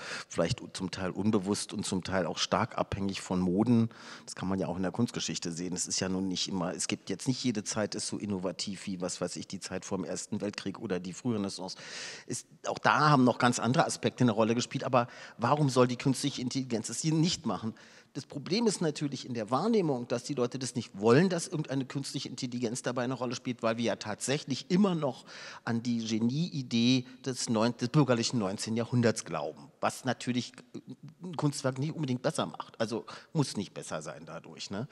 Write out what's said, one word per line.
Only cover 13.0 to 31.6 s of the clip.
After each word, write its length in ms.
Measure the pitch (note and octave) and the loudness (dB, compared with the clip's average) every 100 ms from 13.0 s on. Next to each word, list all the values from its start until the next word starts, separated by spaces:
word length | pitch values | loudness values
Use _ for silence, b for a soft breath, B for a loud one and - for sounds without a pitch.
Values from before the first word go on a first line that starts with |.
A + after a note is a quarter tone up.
| D3+ | 6
haben 140 | C#3+ | 8
noch 160 | B2 - | 6 6
ganz 180 | B2 A#2 | 4 4
andere 260 | A2+ D3 A#2 | 2 4 2
Aspekte 380 | - A2+ - | 0 -2 4
eine 80 | B2+ | 4
Rolle 240 | G#2+ A2 A#2+ | 4 2 2
gespielt. 280 | - C#3+ | -2 -4
Aber 240 | C#3 B2 A#2+ B B - | 2 2 2 B B -4
warum 300 | A#2 D3+ D3 | 2 4 6
soll 200 | B2+ B2 | 6 6
die 100 | B2 | 4
künstliche 440 | C#3+ B2+ C#3+ - | 2 2 0 -2
Intelligenz 480 | B2 C3+ C3 A2+ - | -2 -2 -2 -2 -2
es 120 | - | -2
hier 120 | D#3+ | 2
nicht 340 | D#3 E3 - A#2 | 4 4 2 -2
machen? 260 | F2+ A2+ B B B B | -2 -4 B B B B
Das 120 | C#3+ - | -12 -10
Problem 400 | C3+ B2+ G3 A#3+ | -10 -2 2 4
ist 160 | - | 2
natürlich 460 | E3 C#3+ D3 B2+ - | 0 0 -4 -4 -6
in 80 | A#2 | -6
der 160 | G#2 | 0
Wahrnehmung, 560 | B2+ G#3 A3 D#3+ B2+ B2 | 0 4 4 4 0 -2
dass 160 | A#2+ | -4
die 100 | - | -2
Leute 240 | C#3 A#2+ C3 | -2 -2 -2
das 160 | C3 | -4
nicht 260 | A#2+ - F#2+ | -4 -6 2
wollen, 300 | G#2+ C3 F#3+ | 8 8 8
dass 180 | E3+ - | 2 -2
irgendeine 380 | D#3 D3+ C3+ B2+ | -4 -2 -2 -2
künstliche 420 | D3 C#3+ D3 - | -6 -6 -6 -8
Intelligenz 540 | B2 B2+ A#2+ A#2+ B2 | -6 -6 -2 -2 -2
dabei 220 | C3 B2 | -2 -2
eine 100 | B2 | -2
Rolle 220 | C3 B2+ B2 | -2 -4 -4
spielt, 260 | C3 A#2 | -6 0
weil 160 | A2+ A2+ | 0 2
wir 60 | |
ja 140 | A#2 G2 | 0 0
tatsächlich 680 | G#2+ G2+ - D3 - - - | -4 -4 -2 -2 -2 -6 2
immer 240 | F#3 G#3 E3+ | 4 6 4
noch 300 | C#3+ - B B B B | -2 -4 B B B B
an 200 | - A#2 | -2 -2
die 160 | A#2+ A#2 | 0 0
Genie-Idee 1080 | A2 A2 A#2 C#3 F3 D3+ B2 A#2 A#2+ B2+ B2 B | 0 2 2 2 0 -4 0 4 6 4 0 B
des 260 | C3+ B2 - | -6 -4 0
neun-, 280 | A2 A#2 B2 | 4 4 2
des 120 | B2 | 2
bürgerlichen 500 | D#3 B2+ A#2 A#2 B2+ | 4 6 4 2 0
neunzehnten 380 | F#2+ G#2 - A2+ | 0 -2 -2 -2
Jahrhunderts 480 | A2+ B2 A#2 A2 - | 2 4 4 2 -2
glauben, 440 | D#2+ D2+ - - _ | -4 -4 -8 -18 _
was 260 | G#2+ - B2+ | -2 0 -2
natürlich 480 | A#2 - B2 - - - A#2+ - B2+ C#3+ - | -2 -2 -2 -4 -12 -16 -16 -14 -16 -18 -14
ein 160 | F3+ F3 | -10 -2
Kunstwerk 400 | D3 - | 0 0